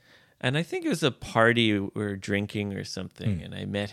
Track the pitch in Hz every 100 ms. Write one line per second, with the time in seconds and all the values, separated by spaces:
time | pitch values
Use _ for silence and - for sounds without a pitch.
0 | _ - _ _ 127 143 170 370 330 190
1 | 139 - - 117 113 120 113 101 98 -
2 | 104 98 95 98 104 107 101 98 101 -
3 | 95 - 101 92 92 95 98 101 101